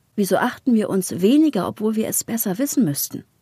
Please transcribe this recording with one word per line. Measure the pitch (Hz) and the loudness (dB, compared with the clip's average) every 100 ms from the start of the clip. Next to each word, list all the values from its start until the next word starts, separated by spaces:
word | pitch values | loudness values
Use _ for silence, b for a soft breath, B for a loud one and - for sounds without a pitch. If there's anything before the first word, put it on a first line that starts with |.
| _ - | _ -4
Wieso | 196 190 | 0 2
achten | 247 - - | 0 -2 0
wir | 220 202 | 0 2
uns | 196 180 - | -2 -2 0
weniger, | 190 294 320 277 170 | 4 6 4 2 -4
obwohl | - 214 | -2 -2
wir | 220 220 | -2 -2
es | 196 | -4
besser | - 226 208 185 | -4 -4 -4 -2
wissen | 285 - | -2 2
müssten? | 185 143 - - - _ | 0 0 -6 -10 -16 _